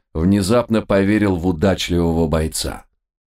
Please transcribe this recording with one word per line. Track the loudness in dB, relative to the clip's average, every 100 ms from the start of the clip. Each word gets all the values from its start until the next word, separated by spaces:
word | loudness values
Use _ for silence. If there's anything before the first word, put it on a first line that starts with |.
| _
внезапно | -2 2 2 2 0 2 -2
поверил | 0 0 2 2 0 0
в | -2
удачливого | 0 0 0 -2 0 0 0 0
бойца. | 0 -2 -6 -8 -10 -18 _ _ _ _